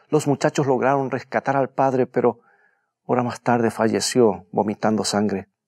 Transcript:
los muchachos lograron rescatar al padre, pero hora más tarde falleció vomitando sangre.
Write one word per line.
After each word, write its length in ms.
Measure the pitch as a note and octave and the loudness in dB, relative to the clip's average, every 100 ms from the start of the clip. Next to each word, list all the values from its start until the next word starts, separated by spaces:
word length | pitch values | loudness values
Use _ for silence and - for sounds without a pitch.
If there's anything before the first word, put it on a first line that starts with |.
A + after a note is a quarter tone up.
| _ | _
los 180 | D3+ D3 | 0 0
muchachos 400 | C#3 D#3 - C3 | 0 0 0 0
lograron 460 | B2 A#2+ C#3 C3 | 0 2 0 -2
rescatar 420 | B2 - - - | -6 -4 -4 -2
al 140 | C3+ B2+ | -2 -2
padre, 380 | - C3+ B2+ B2 | 0 0 0 0
pero 320 | B2+ A#2+ A#2 _ _ _ _ _ _ | 0 0 -2 _ _ _ _ _ _
hora 180 | - B2 | -4 -2
más 180 | A#2+ A#2 | -2 -4
tarde 300 | - A#2+ A2+ | -2 0 0
falleció 760 | - A2+ G#2 - B2+ A2+ F#2+ - | 0 0 0 0 4 4 2 -4
vomitando 540 | - G#2+ G2+ A2 G#2+ | -4 -4 -2 -2 -2
sangre. 440 | G2 G2+ G#2 G2 F#2+ _ | -2 -2 -2 -4 -8 _